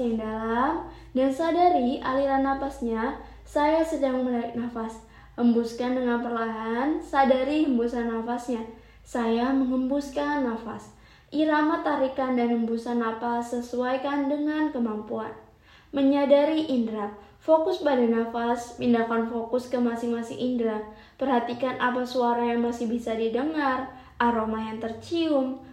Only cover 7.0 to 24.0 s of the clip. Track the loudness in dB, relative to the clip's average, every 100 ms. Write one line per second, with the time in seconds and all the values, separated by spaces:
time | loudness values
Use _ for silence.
7 | 0 2 4 4 2 0 2 2 0 -2
8 | -4 -4 -4 -6 -4 -6 -6 -14 -20 -20
9 | -8 -2 0 0 2 2 2 0 0 -2
10 | -2 -4 -2 -2 -2 -4 -8 -12 -14 -20
11 | -20 -20 -8 -2 2 2 2 0 0 0
12 | 0 0 0 2 2 2 0 -2 -2 -2
13 | -2 -2 -2 -2 -2 -6 -4 -2 -2 0
14 | -2 0 0 0 0 0 0 0 -2 -2
15 | -6 -6 -8 -12 -20 -20 -20 -20 -6 2
16 | 4 4 6 6 6 2 2 0 0 -2
17 | -6 -10 -20 -6 4 4 4 2 2 4
18 | 4 2 0 -2 0 -2 -4 -2 2 4
19 | 4 0 0 -2 -2 -2 -2 0 0 0
20 | -2 -4 -4 -4 -2 0 0 -2 -6 -16
21 | -16 -6 0 2 0 -4 -4 0 -2 0
22 | -2 0 2 2 0 0 0 -2 -4 -4
23 | -4 -2 -2 -2 -2 -2 0 -2 -4 -12